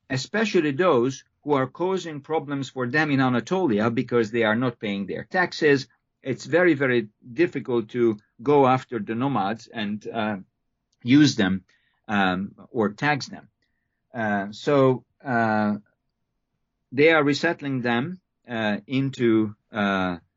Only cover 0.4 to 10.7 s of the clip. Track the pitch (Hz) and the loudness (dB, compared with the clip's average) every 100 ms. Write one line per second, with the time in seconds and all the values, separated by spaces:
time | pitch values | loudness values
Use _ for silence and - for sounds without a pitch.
0.4 | 220 185 151 135 185 131 123 131 - _ | 0 0 0 0 2 4 2 -2 -14 _
1.4 | 147 143 131 - 180 190 165 147 139 156 | -2 -2 -2 -4 -4 -4 -6 -12 -6 -6
2.4 | 147 143 131 131 123 147 156 135 131 123 | -4 -6 -8 -6 -2 0 2 2 2 0
3.4 | 135 185 175 104 117 120 117 120 110 117 | -2 -2 0 2 0 -2 0 0 0 2
4.4 | 110 110 127 - 107 101 92 82 - 185 | 2 2 -2 -4 -6 -6 -6 -8 -4 -2
5.4 | 175 - 156 139 - _ _ _ 135 127 | -2 0 2 2 0 _ _ _ -8 -8
6.4 | 131 156 180 143 135 123 107 _ 127 120 | -2 2 4 2 2 0 -2 _ -14 -2
7.4 | 170 143 113 120 110 127 117 107 _ _ | -2 -2 -4 -2 -2 0 0 0 _ _
8.4 | 120 147 131 131 - 120 101 113 135 123 | 2 4 4 2 -2 -8 -6 -4 -2 -2
9.4 | 95 113 - 117 104 104 110 113 107 101 | -4 -6 -10 -8 -6 -6 -8 -6 -4 -6
10.4 | - _ _ | -10 _ _